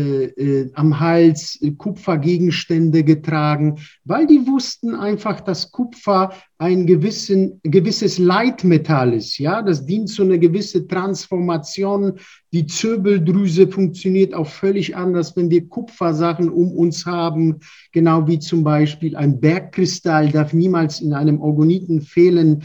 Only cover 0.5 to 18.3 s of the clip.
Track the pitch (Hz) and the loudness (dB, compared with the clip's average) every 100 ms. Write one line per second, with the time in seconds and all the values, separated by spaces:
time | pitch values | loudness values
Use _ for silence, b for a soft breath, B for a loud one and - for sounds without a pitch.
0.5 | 135 127 147 151 135 165 170 165 156 - | -2 -2 0 0 2 2 4 4 4 -8
1.5 | - 147 147 208 160 - 160 156 175 180 | -6 -6 -6 -10 -8 -4 -2 0 0 0
2.5 | 151 - 165 165 160 151 156 156 156 151 | -2 -2 0 2 2 4 2 0 -2 0
3.5 | 147 151 151 B B - 233 311 294 254 | 0 -2 -4 B B -6 -2 4 4 4
4.5 | 269 - - 233 214 202 202 214 - - | -2 -4 -8 -8 -4 -4 -4 -4 -6 -6
5.5 | 165 - - 247 - 202 190 190 B B | -6 -6 -6 -6 -6 -2 0 0 B B
6.5 | - 170 185 175 165 208 220 - 190 190 | -6 0 2 4 4 2 -4 -2 0 0
7.5 | - 160 180 190 - 202 185 180 196 247 | -4 2 2 2 -2 -2 0 2 2 0
8.5 | - 180 160 156 143 123 113 - - 147 | 0 2 2 2 0 2 0 -4 -6 -4
9.5 | 214 196 147 131 214 208 - 190 175 170 | -2 -2 -4 -2 -4 -4 -2 0 4 4
10.5 | 190 202 180 - 185 190 185 - 180 175 | 2 -2 -4 -4 -6 -4 -6 -6 -4 -2
11.5 | 165 160 - 196 202 196 190 B B - | -4 -6 -6 -4 0 -2 -4 B B -6
12.5 | 170 151 - 220 226 196 202 160 190 196 | -4 -4 -2 -2 0 2 2 2 2 0
13.5 | 165 185 196 185 - 190 190 185 170 151 | 2 2 2 -2 -2 -2 0 0 -2 -8
14.5 | - 196 202 151 180 180 175 165 185 175 | -4 -2 -2 -4 -4 -2 -2 -4 -4 0
15.5 | 170 175 240 - - 175 156 170 165 165 | 0 -2 -12 -12 -6 -4 0 -2 0 -2
16.5 | 175 175 - 170 160 180 175 165 156 160 | 0 -2 0 -2 -2 -8 -4 -4 0 -2
17.5 | 156 B B B 165 165 160 156 | -2 B B B 0 2 4 2